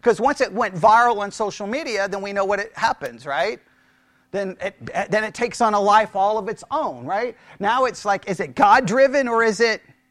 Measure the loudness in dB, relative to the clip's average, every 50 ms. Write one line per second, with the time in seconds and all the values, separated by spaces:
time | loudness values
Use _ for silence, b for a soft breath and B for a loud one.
0 | b 2 2 2 2 0 0 0 -2 -2 -2 -2 -4 -4 0 2 4 6 6 6
1 | 6 4 2 0 -2 -6 -4 -4 -4 -4 -4 -6 -8 -6 -6 -6 -4 -4 -4 -4
2 | -4 -4 -4 -6 -6 -4 -2 -2 0 0 0 -2 -4 -6 -6 -2 -2 -2 -2 -4
3 | -8 -10 -10 -10 -10 -6 -4 -2 -2 -2 -4 -8 _ _ _ _ _ _ _ _
4 | _ _ _ _ _ _ -8 -6 -6 -6 -8 -8 -10 -10 -10 -12 -14 -8 -6 -6
5 | -4 -2 -2 -2 -2 -4 -6 -6 -6 -4 -2 0 0 2 2 2 4 4 4 4
6 | 4 2 0 0 0 0 0 -2 -4 -6 -10 -12 -10 -8 -6 -4 -4 -4 -6 -8
7 | -8 -6 -6 -4 -4 -6 -8 _ b b b b -4 -2 0 0 0 -2 -2 -4
8 | -2 -2 -2 -2 -4 -6 -6 -6 -6 -6 0 2 4 6 6 6 4 2 2 4
9 | 4 4 4 2 0 0 0 2 2 2 2 2 2 0 0 -2 _ _ _ _
10 | _ _